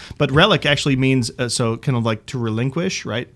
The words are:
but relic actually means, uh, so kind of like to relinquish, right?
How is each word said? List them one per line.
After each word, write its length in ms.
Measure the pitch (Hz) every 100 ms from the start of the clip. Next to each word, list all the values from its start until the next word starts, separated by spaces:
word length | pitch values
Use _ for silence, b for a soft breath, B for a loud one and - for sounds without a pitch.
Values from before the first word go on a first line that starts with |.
| B -
but 120 | 139
relic 360 | 139 208 170 151
actually 320 | 143 147 131
means, 340 | 131 131 120 -
uh, 80 | 120
so 300 | - 113 117
kind 200 | - 123
of 60 |
like 220 | 113 110 -
to 100 | 131
relinquish, 680 | 113 110 131 165 190 - -
right? 240 | 113 -